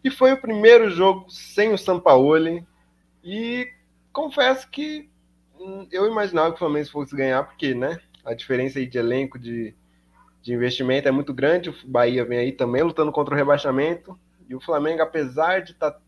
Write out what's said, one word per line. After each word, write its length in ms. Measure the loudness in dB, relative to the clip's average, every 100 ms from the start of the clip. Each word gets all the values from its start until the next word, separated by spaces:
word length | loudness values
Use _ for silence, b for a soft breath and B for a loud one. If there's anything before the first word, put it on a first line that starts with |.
E 80 | -6
foi 220 | 4 4
o 80 | 4
primeiro 500 | -2 6 8 10 8
jogo 400 | 4 2 2 -8
sem 440 | -20 -8 0 0
o 40 | 0
Sampaoli. 880 | 0 2 6 8 8 4 2 -4 -10 _ _ _ _ _
E 460 | -14 -8 -6 -6 -10 -14 _ _ _
confesso 560 | -8 -6 0 0 0 -6
que, 400 | -12 -10 -12 -16 _ _ _ _ _
hum, 260 | -16 -16 -10
eu 160 | -4 -2
imaginava 440 | -2 -2 0 0
que 40 | -2
o 40 |
Flamengo 280 | -4 -4 -6
fosse 260 | -10 -10
ganhar, 300 | -4 -2 -2
porque, 300 | -4 -6 -6
né, 260 | -4 -6 -8 _ _
a 100 | -12
diferença 460 | -12 -4 -4 -4 -6
aí 60 | -6
de 120 | -4
elenco, 400 | -2 -2 -4 -10
de, 380 | -12 -10 -10 _ _ b b b b _
de 120 | -8
investimento 560 | -2 -2 -2 -2 0 0
é 20 |
muito 220 | -2 -4
grande. 360 | -2 0 0 -2
O 60 | -14
Bahia 400 | -4 0 2 0
vem 160 | -2 -2
aí 120 | -4
também 280 | -2 -2 0
lutando 300 | 0 0 -2
contra 220 | -2 -2
o 40 | 0
rebaixamento. 800 | 2 2 0 -2 -2 -4 -12 -20 _ _ -18
E 80 | -14
o 60 |
Flamengo, 400 | -4 -2 -2 -2
apesar 580 | -2 -2 -4 -2 -2 -2
de 120 | -6
tá 260 | -6 -6 -6